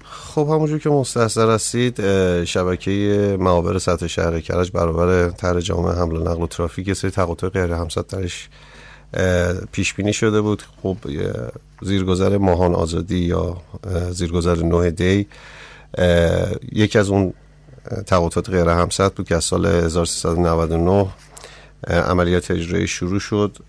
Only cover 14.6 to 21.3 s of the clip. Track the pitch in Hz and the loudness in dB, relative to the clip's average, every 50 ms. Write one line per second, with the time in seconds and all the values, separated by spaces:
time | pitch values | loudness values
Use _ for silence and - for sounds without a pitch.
14.6 | 85 82 85 85 90 87 80 - 90 90 98 101 101 - - - - - - - | 2 2 2 2 2 0 0 0 2 2 2 2 0 -4 -8 -20 -20 -20 -20 -20
15.6 | - - - - - - - - 90 87 85 85 85 82 87 87 90 95 - - | -20 -20 -20 -20 -18 -8 -2 0 2 4 4 4 4 4 2 0 -2 -2 -4 -8
16.6 | - - - 101 107 101 - 107 98 101 98 101 95 90 - - - - - - | -10 -6 0 0 2 4 4 4 4 4 2 2 2 0 -2 -8 -18 -20 -20 -20
17.6 | - - - - - - - 101 98 - 92 87 85 82 - 90 - - 92 90 | -20 -20 -20 -18 -12 -10 -10 -8 -2 2 2 2 2 2 0 -2 -2 0 2 2
18.6 | 85 85 85 87 87 - - - 98 98 - - 92 - 85 82 - - 92 90 | 4 4 4 2 2 0 2 2 0 0 0 -2 -2 0 0 0 0 0 0 0
19.6 | 87 90 87 85 85 82 80 87 85 - - - - 85 85 87 87 82 82 82 | 2 2 2 2 2 2 0 0 0 -2 -2 -4 -2 -2 0 2 2 2 2 2
20.6 | 82 80 82 82 85 90 98 101 98 95 - - - - | 0 0 0 2 2 4 4 4 2 0 -4 -14 -20 -20